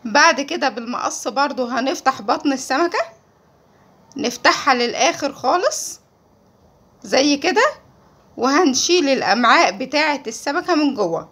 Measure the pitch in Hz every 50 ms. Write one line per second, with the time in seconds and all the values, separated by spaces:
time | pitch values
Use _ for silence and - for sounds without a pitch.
0 | _ 233 208 285 311 339 320 - 277 285 320 359 294 262 208 233 233 226 240 -
1 | - 320 - - - 285 208 262 285 285 254 220 254 233 254 240 247 269 - -
2 | - 269 262 - 202 214 277 320 - 294 269 254 - - 254 277 339 339 - 494
3 | 659 - - _ _ _ _ _ _ _ _ _ _ _ _ _ _ _ _ _
4 | _ _ _ - - 240 240 - - - - - - 294 262 240 240 240 - -
5 | 247 330 330 - 311 285 285 - - 240 311 359 403 605 - - - - - _
6 | _ _ _ _ _ _ _ _ _ _ _ _ _ _ _ _ _ _ _ _
7 | - 202 214 262 277 294 285 277 - 359 - 415 494 605 571 - _ _ _ _
8 | _ _ _ _ _ _ _ - 226 262 277 302 370 285 254 262 - - 349 359
9 | 294 277 269 240 120 180 196 240 233 226 262 320 330 196 185 202 254 254 302 294
10 | 311 311 294 269 - 214 233 - - 294 285 349 - - 349 302 302 277 226 190
11 | 202 170 165 160 - -